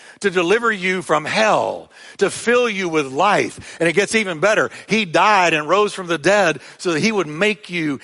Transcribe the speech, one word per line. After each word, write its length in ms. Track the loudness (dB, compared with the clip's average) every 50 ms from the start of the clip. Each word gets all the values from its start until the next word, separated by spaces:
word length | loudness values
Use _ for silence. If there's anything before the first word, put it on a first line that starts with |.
| -20 -20 -10 -4
to 80 | -4 -2
deliver 420 | 0 0 2 2 2 2 2 0
you 300 | -2 -2 -2 -2 -2 -2
from 240 | -2 0 0 0 0
hell, 680 | -2 -2 0 2 2 2 2 2 0 -4 -6 -10 -16 -20 -20 -20 -12 -4
to 120 | -2 -2 -2
fill 400 | -2 -2 -2 0 2 2 2 0
you 200 | -2 -4 -4 -2
with 180 | -2 -2 -2
life. 680 | -2 0 0 2 2 2 2 0 -2 -6 -12 -18 -14 -6 -2
And 80 | -2
it 60 | 0 2
gets 220 | 0 0 0 0
even 240 | -2 -2 -2 -4 0
better. 300 | 0 2 2 2 0 -2 -4 -10 -8
He 180 | -4 -2 -2 -2
died 480 | 0 2 2 4 4 4 4 4 2 2
and 160 | 0 0 2
rose 240 | 2 2 2 0 -2
from 140 | -6 -6
the 100 | -4 -2
dead 440 | 0 2 2 4 4 4 2 0 -2 -6 -18 -14
so 160 | -8 -4 -2 -2
that 60 | 0
he 120 | 0 0
would 160 | 0 0 -2
make 420 | -4 -2 -2 -2 -2 -2 -4 -8 -10
you 300 | -8 -6 -4 -4 -6 -6